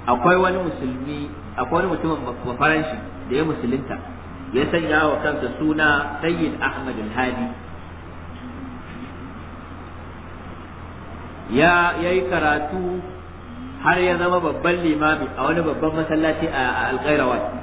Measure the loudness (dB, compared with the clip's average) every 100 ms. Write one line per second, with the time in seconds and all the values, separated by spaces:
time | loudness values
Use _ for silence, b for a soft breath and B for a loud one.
0 | 2 4 6 6 4 2 -2 -4 -4 -4
1 | -6 -6 -8 -10 -10 -4 0 2 2 0
2 | 0 -2 -4 -6 -6 2 4 4 0 -6
3 | -8 -10 -2 0 2 0 0 -2 -2 -8
4 | -8 -12 -12 -12 -2 0 2 2 4 4
5 | 4 2 0 0 -4 0 2 4 4 4
6 | 0 -2 0 2 0 0 -2 -2 -6 -4
7 | -4 0 0 0 -4 -6 -12 -12 -12 -14
8 | -14 -14 -12 -12 -12 -10 -10 -12 -12 -12
9 | -12 -12 -12 -12 -12 -12 -12 -14 -12 -12
10 | -12 -14 -14 -12 -12 -12 -14 -14 -12 -12
11 | -12 -12 -12 -12 0 6 8 8 4 2
12 | 2 2 2 2 2 2 0 -2 -2 -4
13 | -6 -12 -14 -14 -14 -12 -12 -2 2 4
14 | 4 4 4 4 2 2 2 4 2 4
15 | 4 4 -2 0 2 2 2 2 0 0
16 | 2 4 4 2 0 2 0 2 0 0
17 | 2 4 4 2 -2 -6